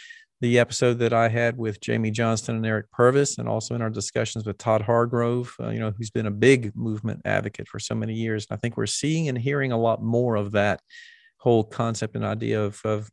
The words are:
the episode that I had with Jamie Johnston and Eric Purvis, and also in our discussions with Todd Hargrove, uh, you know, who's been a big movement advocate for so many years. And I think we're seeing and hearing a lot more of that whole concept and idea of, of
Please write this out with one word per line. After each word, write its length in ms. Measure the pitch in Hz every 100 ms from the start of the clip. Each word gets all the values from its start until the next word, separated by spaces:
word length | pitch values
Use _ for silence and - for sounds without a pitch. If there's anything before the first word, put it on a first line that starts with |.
| - - _ _
the 200 | 120 120
episode 400 | 117 - 127 120
that 120 | 117
I 160 | 117 113
had 280 | 117 117 120
with 240 | 113 104
Jamie 320 | - 113 110
Johnston 420 | 110 113 110 -
and 100 | 113
Eric 280 | 113 110 -
Purvis, 460 | - 123 139 143 -
and 100 | 113
also 260 | 110 -
in 80 | 120
our 80 | 113
discussions 560 | 110 101 120 113 113 107
with 100 | -
Todd 260 | 117 110
Hargrove, 720 | 107 117 120 120 120 123 120 -
uh, 120 | 113
you 100 | 113
know, 100 | 110
who's 200 | 101 110
been 160 | 113 110
a 40 |
big 460 | 101 127 127 110 113
movement 460 | 113 107 110 -
advocate 420 | 104 101 104 107 107
for 140 | 113
so 160 | - 113
many 180 | 110
years. 320 | 110 113 107 -
And 80 | 107
I 40 |
think 160 | 120 -
we're 100 | 110
seeing 420 | - 147 160 156
and 80 | 123
hearing 360 | 131 143 135
a 60 | 117
lot 220 | 113 110
more 360 | 110 117 123 107
of 160 | 101
that 280 | 104 101 90 _ - - - _ _
whole 260 | 123 113
concept 500 | 107 - 117 110 110
and 100 | 113
idea 380 | 104 110 113 110
of, 180 | 104 104
of 260 | 110 107 107